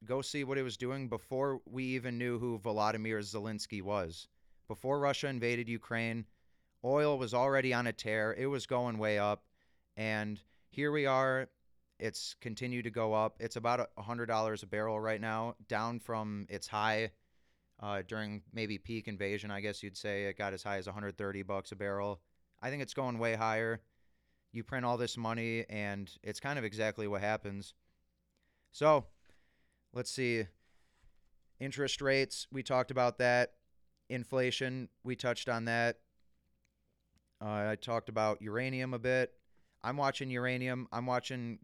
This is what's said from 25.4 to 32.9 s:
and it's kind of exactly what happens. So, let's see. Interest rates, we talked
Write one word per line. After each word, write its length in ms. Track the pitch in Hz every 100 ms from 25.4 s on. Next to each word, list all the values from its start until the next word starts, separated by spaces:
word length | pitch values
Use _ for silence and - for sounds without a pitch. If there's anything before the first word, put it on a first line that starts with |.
| 117 113 -
and 420 | 104 104 101 98 -
it's 180 | 104 104
kind 180 | 139 143
of 60 |
exactly 420 | 110 107 110 104 104
what 120 | 101
happens. 540 | 104 107 101 101 - - _ _ _ _ _ _ _ _ _
So, 360 | - 151 151 - _ - - _ _ _ _ _
let's 160 | 123 123
see. 340 | - 127 113 104 _ _ _ _ _ - - _ _ _ _
Interest 440 | 135 135 139 -
rates, 440 | 139 135 131 - -
we 120 | 135
talked 280 | 123 127 123